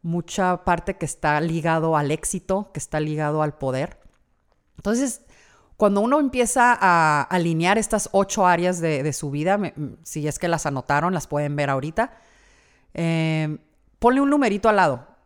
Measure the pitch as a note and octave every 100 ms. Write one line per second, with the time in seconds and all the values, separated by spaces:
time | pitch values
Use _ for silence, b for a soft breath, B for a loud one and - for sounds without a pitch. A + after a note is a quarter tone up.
0 | E3+ E3+ E3+ - F3+ F3+ F#3 E3+ - F#3+
1 | D#3+ - D#3 D3 E3 E3 E3 D#3+ D#3+ D#3
2 | C#3+ D#3 - F#3 - F#3+ G#3 - - D#3
3 | D3+ D3+ D3+ D#3 D3+ D3 C3+ B2+ E3+ -
4 | - _ _ _ _ _ _ - G3 A#3
5 | C4+ - b b b b b - G#3 G3+
6 | A3+ D4 C#4 B3+ A#3 C4+ A#3+ A#3+ F#3 E3+
7 | D#3 D3 - F3+ E3+ D#3+ E3+ G#3 G3 G#3
8 | - G3 F#3+ - F#3 E3+ F3+ F3+ E3 D3
9 | D3+ C3+ D3 C#3+ E3 G#3 F3+ - C#3 -
10 | - D#3 D3+ - F3 D#3+ D#3 C#3 - C#3+
11 | E3+ F3+ - D3 D3 D3 C#3+ C3+ D3 D#3+
12 | A#3 b b b b b b b b -
13 | E3 E3 D#3+ D#3+ D#3 D3+ _ _ _ _
14 | A#3 C4 C#4 D4 B3 G3+ A3+ G#3 E3+ B2+
15 | - _